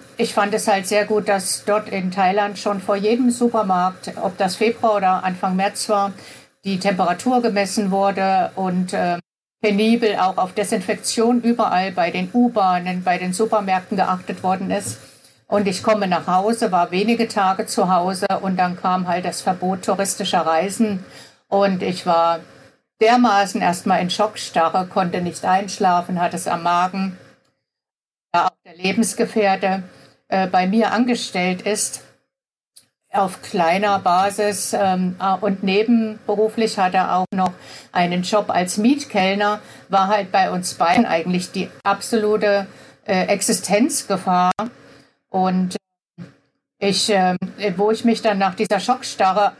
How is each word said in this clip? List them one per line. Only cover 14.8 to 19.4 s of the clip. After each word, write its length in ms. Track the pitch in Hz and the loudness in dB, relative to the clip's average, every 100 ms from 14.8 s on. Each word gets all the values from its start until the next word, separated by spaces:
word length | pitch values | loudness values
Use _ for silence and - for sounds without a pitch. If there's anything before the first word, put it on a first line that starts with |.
| 202 - - - _ _ - | -6 -12 -18 -20 _ _ -4
Und 200 | 202 196 | -2 0
ich 140 | 190 | 0
komme 260 | 220 214 190 | 0 0 0
nach 200 | 170 165 | -2 0
Hause, 440 | 185 208 233 214 | 0 2 0 0
war 200 | 175 170 | 2 0
wenige 360 | 180 214 226 233 | 0 0 0 0
Tage 380 | 214 190 185 180 | 0 0 0 -4
zu 260 | - 180 | -2 2
Hause 360 | 185 180 190 196 185 | 2 0 -2 -2 -2
und 160 | 190 185 | -2 0
dann 180 | 185 180 | -2 -2
kam 320 | 190 185 180 | -2 0 0
halt 180 | 175 190 | -2 -4
das 160 | 185 | -4